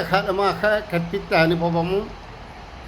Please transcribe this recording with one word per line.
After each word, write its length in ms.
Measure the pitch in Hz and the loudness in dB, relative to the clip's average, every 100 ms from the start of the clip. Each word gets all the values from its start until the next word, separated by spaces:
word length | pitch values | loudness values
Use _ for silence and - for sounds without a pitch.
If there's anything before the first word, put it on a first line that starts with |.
| 170 | 2
காலமாக 580 | 190 202 190 196 170 208 214 214 | 2 2 2 2 2 2 0 0
கற்பித்த 400 | 170 170 202 - 185 | -2 -2 -4 2 4
அனுபவமும் 640 | 160 170 170 170 170 196 226 - - - - - - - | 4 4 2 0 0 0 -2 -8 -16 -16 -16 -16 -16 -16